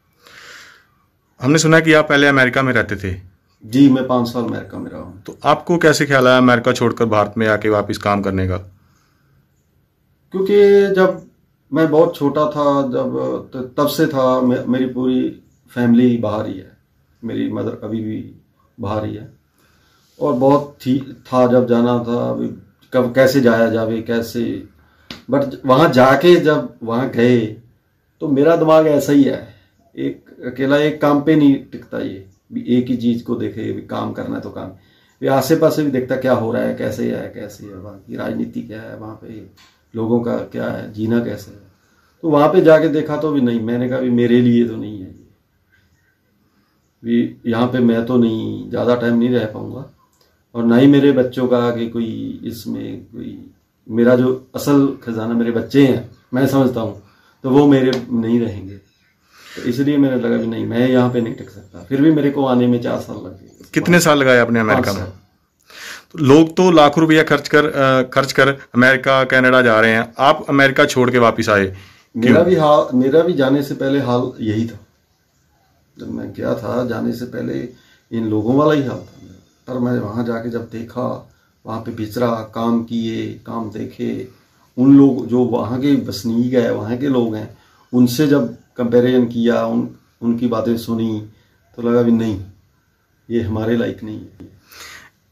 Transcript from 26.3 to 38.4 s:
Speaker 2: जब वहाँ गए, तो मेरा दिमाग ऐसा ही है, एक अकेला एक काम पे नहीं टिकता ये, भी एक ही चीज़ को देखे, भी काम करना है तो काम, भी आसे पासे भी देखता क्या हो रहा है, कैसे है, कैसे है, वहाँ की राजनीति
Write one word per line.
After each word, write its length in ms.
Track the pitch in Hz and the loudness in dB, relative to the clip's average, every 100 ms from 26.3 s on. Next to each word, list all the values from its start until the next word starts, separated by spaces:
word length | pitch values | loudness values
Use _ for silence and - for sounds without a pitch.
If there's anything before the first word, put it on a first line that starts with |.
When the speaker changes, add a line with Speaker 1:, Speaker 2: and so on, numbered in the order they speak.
| 170 | 6
Speaker 2:
जब 400 | 143 143 123 - | 4 0 -2 -10
वहाँ 260 | 113 117 127 | -6 -4 -4
गए, 300 | 120 120 123 107 107 _ _ _ _ _ - | 0 2 2 0 -10 _ _ _ _ _ -10
तो 60 | 156 | -2
मेरा 280 | 135 156 165 | 2 2 2
दिमाग 320 | 156 156 156 | 4 4 4
ऐसा 260 | 143 143 | 0 2
ही 100 | 143 | 2
है, 320 | 123 - - - _ _ _ - | 2 0 -10 -20 _ _ _ -10
एक 280 | 139 - _ - 123 | -10 -10 _ -16 -14
अकेला 320 | 123 135 143 | -6 0 2
एक 240 | 151 147 | 0 0
काम 200 | 147 143 | 0 0
पे 140 | 160 156 | 2 4
नहीं 200 | 143 135 | 4 2
टिकता 440 | - - - 117 | -2 -18 -12 -10
ये, 300 | - 95 - _ _ | -10 -12 -18 _ _
भी 120 | - - | -12 -2
एक 200 | 120 123 | -2 0
ही 100 | 123 | -2
चीज़ 260 | 117 117 | -2 -4
को 120 | - 120 | -4 -8
देखे, 380 | 107 113 107 | -8 -8 -10
भी 80 | - | -10
काम 300 | - 113 110 | -10 -10 -8
करना 240 | - - 113 | -10 -10 -10
है 60 | |
तो 80 | 101 | -12
काम, 180 | - 110 - _ _ _ - | -14 -16 -18 _ _ _ -8
भी 60 | 135 | -2
आसे 280 | 135 131 160 | -2 0 2
पासे 280 | 156 147 | 2 0
भी 80 | 147 | -2
देखता 240 | 127 127 127 | -2 -4 -4
क्या 180 | 127 | 0
हो 200 | 120 113 | 0 -2
रहा 100 | 117 | -4
है, 120 | 117 117 | -4 -4
कैसे 400 | 120 - 120 117 | -6 -4 -6 -6
है, 140 | 113 | -10
कैसे 360 | - 104 - 104 | -14 -16 -16 -20
है, 100 | 95 | -18
वहाँ 280 | 104 98 110 | -18 -20 -16
की 80 | 117 | -12
राजनीति 460 | 117 117 | -8 -6